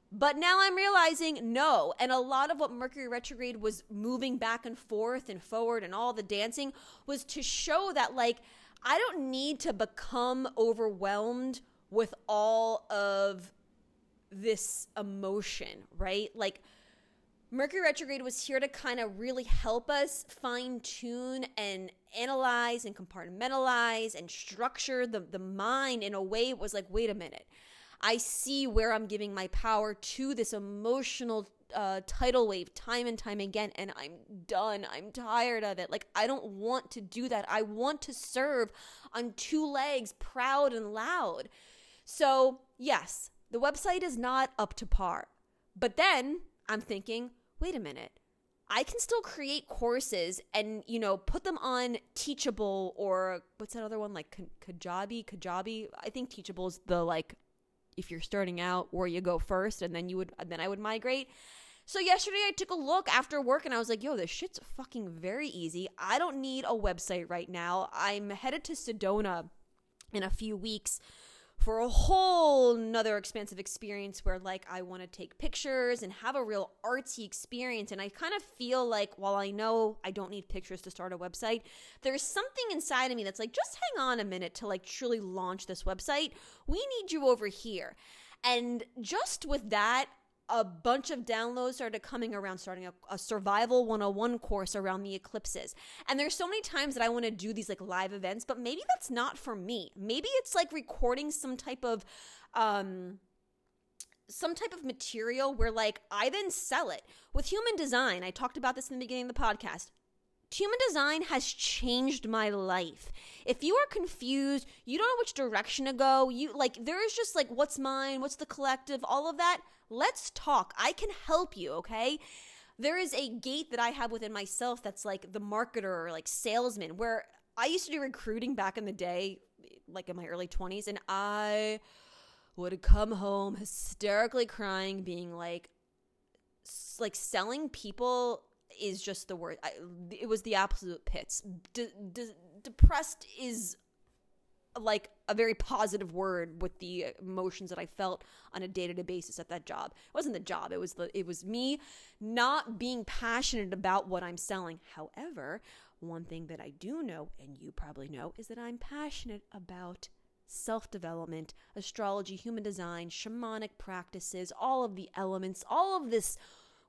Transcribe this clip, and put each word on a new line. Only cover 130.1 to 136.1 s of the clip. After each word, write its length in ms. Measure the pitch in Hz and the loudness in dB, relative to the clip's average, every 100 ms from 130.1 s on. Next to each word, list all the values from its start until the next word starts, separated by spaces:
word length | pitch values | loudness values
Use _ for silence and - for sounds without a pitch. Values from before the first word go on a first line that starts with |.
| 180 | -10
my 100 | 165 | -8
early 200 | 175 175 | -6 -2
twenties, 420 | - 185 196 208 | -2 -2 -6 -6
and 100 | 208 - | -8 -4
I 720 | 196 202 208 208 208 214 214 - - - - - - _ - | -2 0 0 0 2 0 -2 -8 -20 -20 -20 -20 -20 _ -8
would 240 | 180 180 | -6 2
come 320 | - 202 214 | 8 8 8
home 440 | 202 202 196 196 196 | 0 0 0 -2 -4
hysterically 920 | 208 - - - 208 202 233 254 233 | -6 -6 -8 -4 0 2 2 2 0
crying, 560 | - 202 190 190 196 | -2 -4 -2 -2 -4
being 320 | 180 175 175 | -6 -8 -8
like, 340 | 170 170 175 - _ _ _ _ | -8 -8 -8 -10 _ _ _ _